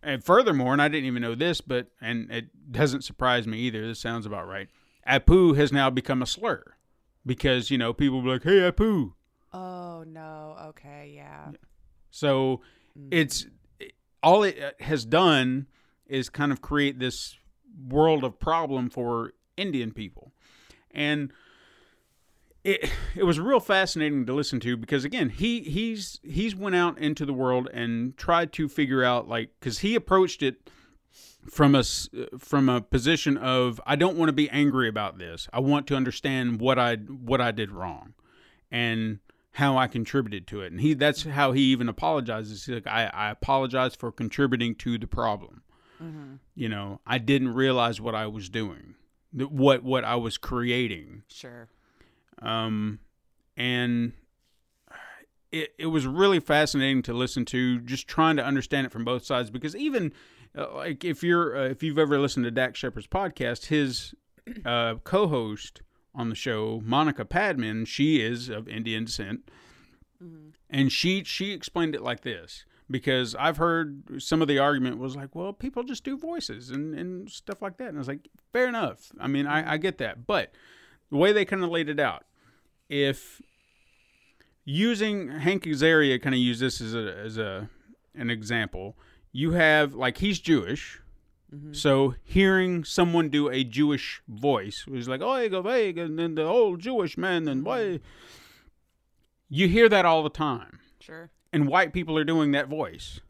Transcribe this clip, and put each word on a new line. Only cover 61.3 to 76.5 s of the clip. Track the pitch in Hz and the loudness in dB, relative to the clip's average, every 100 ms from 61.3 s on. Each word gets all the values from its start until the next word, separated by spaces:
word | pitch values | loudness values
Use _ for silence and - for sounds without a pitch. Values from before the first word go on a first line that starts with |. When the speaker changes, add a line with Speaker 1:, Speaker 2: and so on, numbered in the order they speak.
| 170 165 127 | 2 2 -2
Speaker 1:
uh, | 131 | -4
if | 131 | -2
you've | 160 147 | -2 2
ever | 156 143 | 4 4
listened | 139 131 120 | 2 0 -2
to | |
Dax | 117 127 - | 0 -2 -2
Shepard's | 131 110 - | -8 -8 -6
podcast, | 185 190 - 123 120 - | -4 -4 -4 -6 -6 -2
his, | 151 139 120 - - _ _ | 0 0 -2 -10 -18 _ _
<clears throat> | - 165 120 | -18 -10 -2
uh, | 120 117 113 | 0 0 -4
co-host | - 185 202 139 110 104 - - - _ _ 135 | -2 0 2 0 -2 -8 -12 -18 -20 _ _ -8
on | 117 | -6
the | 110 | -4
show, | 135 110 110 113 | -4 -2 -2 -6
Monica | 110 131 156 - 107 | -2 2 2 0 -4
Padman, | 175 208 147 110 110 113 | -2 0 -2 -4 -4 -6
she | - 147 151 | 0 2 2
is | 110 120 123 | 0 -4 -8
of | 107 113 | -10 -10
Indian | 110 113 110 113 | -8 -6 -6 -6
descent, | - 98 110 - - - - _ _ _ _ | -8 -8 -10 -12 -20 -20 -20 _ _ _ _
Speaker 2:
Mm-hmm. | 180 160 151 _ _ | -20 -20 -20 _ _
Speaker 1:
and | 139 135 | 0 0
she, | - 180 190 | 2 0 0
she | 180 - 196 | -4 -8 -6
explained | 185 - 175 165 | -8 -8 -4 -2
it | 147 | -2
like | 117 117 | -6 -6
this, | - 98 85 - _ _ _ | -8 -10 -14 -20 _ _ _
because | 127 139 131 120 117 | -4 0 0 -2 -2
I've | 151 151 | -2 0
heard | 170 165 156 139 - 135 | 0 0 -2 -8 -14 -12
some | - 160 | -2 2
of | 160 | 2
the | 139 | 4
argument | 139 143 127 123 | 4 2 0 -2
was | 131 139 | -8 -8
like, | 139 165 | -12 -10
"Well, | 185 | -10
people | 196 262 240 | -8 -8 -8
just | 247 254 | -8 -10
do | - 277 | -8 -8
voices | 320 339 - | -8 -8 -8